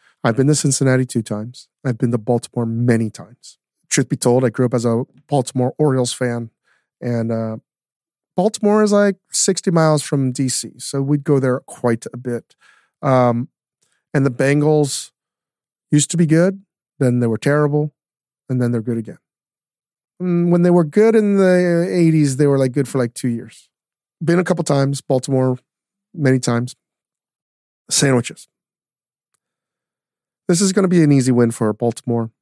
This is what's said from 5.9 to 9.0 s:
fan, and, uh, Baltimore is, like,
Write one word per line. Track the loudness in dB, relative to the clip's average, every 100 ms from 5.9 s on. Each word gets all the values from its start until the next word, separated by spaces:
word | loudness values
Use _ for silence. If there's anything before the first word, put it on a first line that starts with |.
| 2 -2
fan, | -4 -4 -4 -8 -16 _ _ _ _
and, | -6 -4 -2
uh, | -4 -6 -10 -16 _ _ _ _ _ _ -2
Baltimore | -2 0 0 2
is, | 4
like, | 2